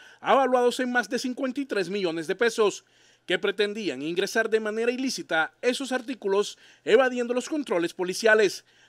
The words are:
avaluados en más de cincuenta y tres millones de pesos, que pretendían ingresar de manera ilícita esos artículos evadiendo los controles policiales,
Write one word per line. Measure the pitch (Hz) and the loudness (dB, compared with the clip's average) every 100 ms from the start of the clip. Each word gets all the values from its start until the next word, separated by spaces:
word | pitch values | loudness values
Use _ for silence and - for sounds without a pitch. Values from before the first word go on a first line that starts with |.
| - - | -20 -6
avaluados | 165 254 262 254 247 240 | 2 4 4 4 2 2
en | 254 | -2
más | 247 196 | -2 -2
de | 240 | -4
cincuenta | 254 247 262 247 | -4 -4 -6 -4
y | 269 | -4
tres | 214 175 | -2 -2
millones | 208 175 165 151 | -2 -2 -4 -4
de | 143 | 0
pesos, | 233 226 208 - _ _ _ _ - | 0 4 2 0 _ _ _ _ -4
que | 180 | 0
pretendían | 208 190 208 208 185 127 | 0 0 -2 -2 -4 -4
ingresar | 151 175 196 226 220 | -4 -2 0 0 2
de | 220 | 0
manera | 220 220 233 | 0 -2 0
ilícita | 247 262 - - 165 156 _ | 0 -2 -4 -2 0 0 _
esos | 247 247 262 | -2 -2 -2
artículos | 254 240 254 202 196 202 - - _ | -6 -6 -6 0 0 0 -6 -20 _
evadiendo | - 226 254 247 233 | 0 2 2 0 -4
los | 247 - | -4 -4
controles | 311 262 180 170 - | -6 -4 -2 -4 -4
policiales, | 180 185 220 220 196 - _ _ | -6 0 4 4 4 0 _ _